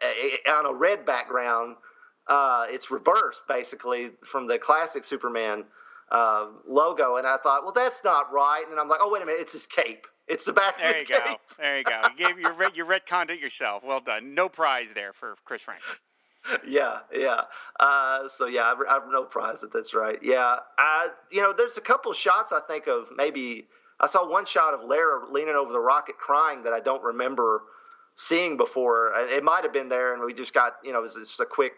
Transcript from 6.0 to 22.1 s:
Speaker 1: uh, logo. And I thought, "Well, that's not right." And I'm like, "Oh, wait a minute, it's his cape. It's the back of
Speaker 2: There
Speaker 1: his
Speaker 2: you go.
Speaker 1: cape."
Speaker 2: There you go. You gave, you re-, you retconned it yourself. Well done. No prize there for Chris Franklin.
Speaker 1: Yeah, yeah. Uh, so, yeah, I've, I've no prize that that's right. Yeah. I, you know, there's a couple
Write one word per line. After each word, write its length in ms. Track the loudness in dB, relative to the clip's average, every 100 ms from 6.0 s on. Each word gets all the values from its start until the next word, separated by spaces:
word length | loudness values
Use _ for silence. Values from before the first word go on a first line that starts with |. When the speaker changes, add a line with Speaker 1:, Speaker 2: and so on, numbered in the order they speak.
| -2
Speaker 1:
uh, 360 | 2 4 2 0 -10 -4
logo. 500 | 0 2 2 2 2
And 100 | 2
I 100 | 2
thought, 280 | 2 2
"Well, 80 | 2
that's 300 | 0 0 0
not 300 | 2 2 2
right." 320 | 2 2 2 -2
And 100 | -4
I'm 80 | 2
like, 120 | 4
"Oh, 80 | 4
wait 100 | 2
a 40 | 0
minute, 140 | -4
it's 100 | -4
his 140 | -12 -4
cape. 400 | 0 0 -2 -18 _ -6
It's 200 | -6 0
the 60 |
back 220 | 2 2 2
of 40 |
Speaker 2:
There 120 | 0
Speaker 1:
his 80 | 0
Speaker 2:
you 40 | 2 0
go. 40 |
Speaker 1:
cape." 160 | 0 -4 _ -8
Speaker 2:
There 200 | -4 -2
you 60 |
go. 180 | -2 0 0
You 60 | 0
gave, 220 | -2 0
you 120 | -4
re-, 180 | 0 -2
you 100 | -2 -2
retconned 440 | -2 0 -2 -2
it 100 | -4
yourself. 440 | -6 -4 -4 -4
Well 160 | -4 -6
done. 340 | -4 -6 -4
No 140 | -2 -2
prize 460 | 0 0 0 -2
there 180 | -8 -10
for 240 | -10 -14 -14
Chris 160 | -12 -12
Franklin. 340 | -12 -14 -14 -14 _ _ _ _ -6 -6 0
Speaker 1:
Yeah, 340 | 0 0 -2 -8
yeah. 300 | -4 0 0 -4 -10 -12 0
Uh, 480 | 4 4 2 -2 -4
so, 180 | -6 -2
yeah, 260 | 0 2
I've, 60 | 2 2
I've 200 | 0 0
no 140 | -2
prize 360 | -2 -4 -6 -6
that 100 | -8
that's 220 | -8 -4
right. 240 | -2 -2 -2
Yeah. 360 | 0 2 4 2 0 2
I, 320 | 4 2 0 -6 -6
you 100 | 0
know, 120 | 2
there's 240 | 2 0 0
a 20 |
couple 300 | 0 0 0